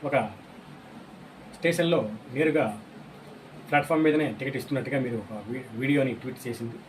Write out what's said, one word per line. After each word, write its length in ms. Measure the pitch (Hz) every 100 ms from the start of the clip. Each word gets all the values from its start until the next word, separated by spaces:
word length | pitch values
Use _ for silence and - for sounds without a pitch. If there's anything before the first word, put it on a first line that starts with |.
| 143
ఒక 80 | 135 110 - - - - - - - - - - - - -
స్టేషన్లో 440 | 170 170 170 165 107 - - 127
నేరుగా 300 | 156 151 110 - - - - - - - - - -
ప్లాట్‌ఫామ్ 340 | 147 143 160 156
మీదనే 220 | 151 143 110
టికెట్ 180 | 131 135
ఇస్తున్నట్టుగా 380 | - 135 123 139 123
మీరు 120 | 113
ఒక 160 | 95 107 104
వీ-, 120 | 131 113 113
వీడియోని 320 | 135 143 131 117
ట్వీట్ 200 | 127 127
చేసింది. 340 | 127 113 117 -